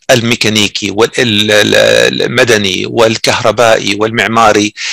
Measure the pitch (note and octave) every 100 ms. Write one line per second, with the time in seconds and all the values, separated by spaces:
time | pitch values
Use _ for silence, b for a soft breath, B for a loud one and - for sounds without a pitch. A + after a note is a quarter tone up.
0 | - C3 A#2 A#2+ A2 G#2+ G2+ - G2+ G2
1 | A2+ - B2 G#2+ G#2+ G#2+ G#2+ G#1+ A1 -
2 | - B1+ - A#2+ B2+ G#2+ G2+ F#2 G#2+ A#2
3 | A2+ A2 - A2 A#2 G#2+ A#2 A2+ G#2 G2+
4 | A2 A2+ G2+ A2+ A2+ G#2 G#2 - B